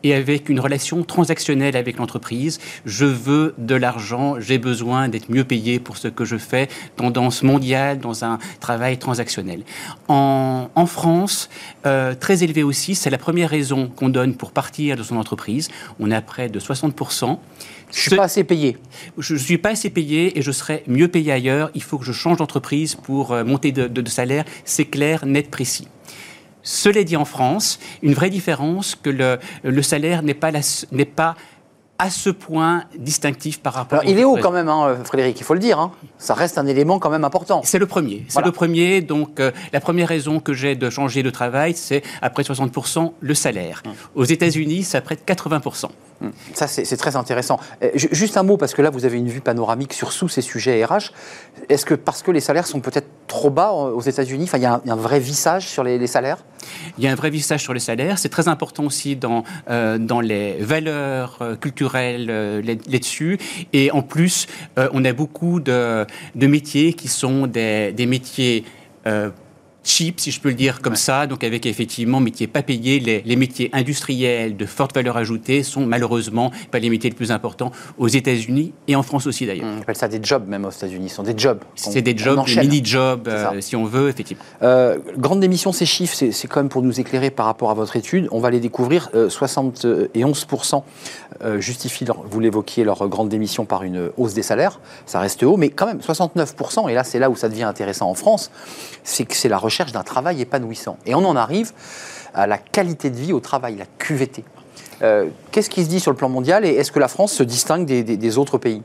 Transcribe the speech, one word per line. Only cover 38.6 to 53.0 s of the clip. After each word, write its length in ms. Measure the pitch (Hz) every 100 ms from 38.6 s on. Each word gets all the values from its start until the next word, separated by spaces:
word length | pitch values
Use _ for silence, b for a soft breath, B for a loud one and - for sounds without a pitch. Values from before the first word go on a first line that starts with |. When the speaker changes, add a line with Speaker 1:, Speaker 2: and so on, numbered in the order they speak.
| 170 165 175 190
Speaker 1:
Donc, 380 | 151 151 147 -
euh, 100 | 135 123 B
la 60 | 143
première 280 | 156 175 170
raison 320 | 165 143 156
que 140 | 156
j'ai 200 | 131 139
de 140 | 135 127
changer 340 | 113 139 127
de 60 | 131
travail, 460 | 123 123 131 160
c'est, 280 | 170 - 143 B B
après 220 | - -
soixante 280 | 143 131 135
pour 160 | 131 127
cent, 240 | 165 165 -
le 140 | 135
salaire. 480 | 147 143 104 85 82
Speaker 2:
Hum. 80 | 113 104 B
Speaker 1:
Aux 100 | -
États-Unis, 600 | 127 160 170 156 151 170
c'est 120 | 185 -
à 60 |
près 140 | - 160
de 40 |
quatre-vingts 400 | - 180 151 156
pour 160 | - -
cent. 140 | - - - -
Speaker 2:
Hum. 100 | 104 - B
Ça, 120 | - 143
c'est, 200 | - 95
c'est 100 | 123
très 180 | -
intéressant. 460 | 139 117 123 127 131 B B
Euh, 80 | 123
ju-, 140 | 139 156
juste 280 | 156 208 208
un 40 |
mot, 140 | 190 202
parce 160 | 139
que 80 | -
là, 80 | 147
vous 160 | 135
avez 140 | 123 120
une 100 | 120
vue 140 | 123
panoramique 500 | 127 117 110 117 135
sur 200 | - 120
tous 140 | - 175
ces 120 | -
sujets 420 | 123 117 127 117
R 100 | 113
H. 180 | 196 - B B B B B -
Est-ce 160 | 139
que 100 | -
parce 280 | 156 - -
que 80 | -
les 100 | 165
salaires 260 | - 147 175
sont 140 | 143
peut-être 280 | 123 143